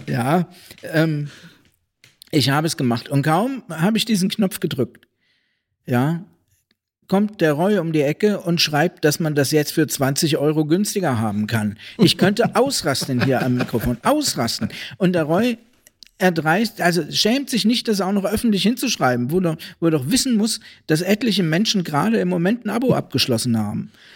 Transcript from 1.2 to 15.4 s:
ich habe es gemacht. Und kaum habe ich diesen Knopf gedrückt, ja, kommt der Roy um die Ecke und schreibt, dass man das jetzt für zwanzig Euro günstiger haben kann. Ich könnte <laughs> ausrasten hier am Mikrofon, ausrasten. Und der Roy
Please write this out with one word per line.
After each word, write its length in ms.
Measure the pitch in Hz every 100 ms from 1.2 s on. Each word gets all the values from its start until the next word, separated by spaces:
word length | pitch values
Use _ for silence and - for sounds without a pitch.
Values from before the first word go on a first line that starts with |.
| 147 - - - _ _ _ _ - _ -
ich 200 | 151 127
habe 160 | 139 160
es 100 | -
gemacht. 320 | 131 113 -
Und 140 | 139
kaum 400 | 139 160 240 269 -
habe 300 | 160 170 220
ich 60 |
diesen 260 | - 214 196
Knopf 300 | - 190 -
gedrückt, 460 | 165 143 123 - _ _ _ _ _ _ _ _ -
ja, 380 | 123 135 170 - _ _ _ _ _ _ _ -
kommt 340 | 190 208 -
der 120 | 160
Roy 260 | 143 180 208
um 140 | 165
die 80 | 156
Ecke 400 | 143 151 208 202
und 200 | 175 170
schreibt, 440 | - 151 170 -
dass 160 | 151 -
man 160 | 160 147
das 160 | 135
jetzt 180 | 156 147
für 160 | - 156
zwanzig 520 | - 135 143 160 143
Euro 260 | 143 156
günstiger 560 | 151 170 202 208 175 120
haben 260 | 113 101 107
kann. 320 | 113 107 98 - -
Ich 200 | 185 -
könnte 320 | 214 208 220
<laughs> 40 | 202
ausrasten 680 | 262 - 160 131 - 123
hier 180 | 131 123
am 120 | 127
Mikrofon, 440 | 123 123 120 113 120
ausrasten. 680 | - 294 277 - 117 - 104 - - -
Und 160 | 180
der 100 | 180
Roy 340 | 147 170